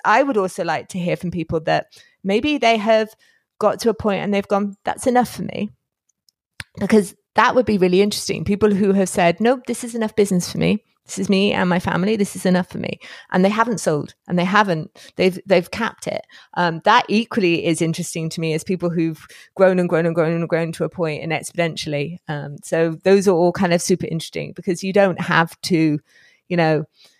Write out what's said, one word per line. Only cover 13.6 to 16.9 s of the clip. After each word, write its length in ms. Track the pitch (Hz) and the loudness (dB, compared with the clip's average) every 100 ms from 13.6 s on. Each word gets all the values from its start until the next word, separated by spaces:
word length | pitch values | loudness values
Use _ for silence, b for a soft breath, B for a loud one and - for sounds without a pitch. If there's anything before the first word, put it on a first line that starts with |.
| 233 190 | -2 -2
sold, 360 | - 151 - - - | -2 -2 -4 -12 -6
and 100 | 175 | -2
they 60 | |
haven't, 520 | 180 208 208 160 - - B - | 2 2 2 -2 -6 -16 B 0
they've, 220 | 185 180 - | 0 0 0
they've 240 | 185 175 | 0 0
capped 360 | - 226 - - | -4 -6 -6 -8
it. 160 | - - B B | -8 -10 B B
Um, 260 | - 175 165 | -4 -4 0
that 200 | - | 4